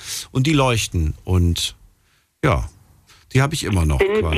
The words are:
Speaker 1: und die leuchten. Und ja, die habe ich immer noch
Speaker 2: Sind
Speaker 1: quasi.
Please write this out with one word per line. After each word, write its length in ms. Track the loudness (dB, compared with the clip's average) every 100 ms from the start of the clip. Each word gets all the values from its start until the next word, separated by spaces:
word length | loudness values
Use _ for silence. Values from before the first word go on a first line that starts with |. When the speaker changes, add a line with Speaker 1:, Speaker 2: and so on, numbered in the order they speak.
| -14 -12 -8
Speaker 1:
und 140 | -2 0
die 80 |
leuchten. 600 | 2 2 0 -2 -2 -2 -4
Und 520 | -2 2 2 0 -4 -10 -20 _ _ _ _ _
ja, 220 | 0 0 -2 -12 _ _ _ -20 -4
die 80 | 0
habe 100 | 0
ich 120 | -2
immer 200 | -2 0
noch 160 | 2 2
Speaker 2:
Sind 200 | 2 0
Speaker 1:
quasi. 160 | 0